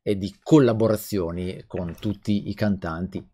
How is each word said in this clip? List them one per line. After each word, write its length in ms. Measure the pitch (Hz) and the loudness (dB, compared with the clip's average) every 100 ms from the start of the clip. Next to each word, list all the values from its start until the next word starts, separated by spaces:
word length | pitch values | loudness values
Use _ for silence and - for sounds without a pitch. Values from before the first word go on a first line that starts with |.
e 160 | - 101 | -2 -2
di 180 | 98 - | -4 -8
collaborazioni 1200 | - 156 123 107 110 107 - 101 85 85 90 - - | 6 6 6 4 2 0 -2 -2 -2 -4 -6 -8 -10
con 280 | 87 87 82 | -8 -8 -6
tutti 500 | 107 98 - 104 101 | -6 -6 -2 -2 -2
i 60 | 101 | -2
cantanti 680 | 107 95 82 82 92 90 - | -2 -2 -4 -6 -6 -8 -14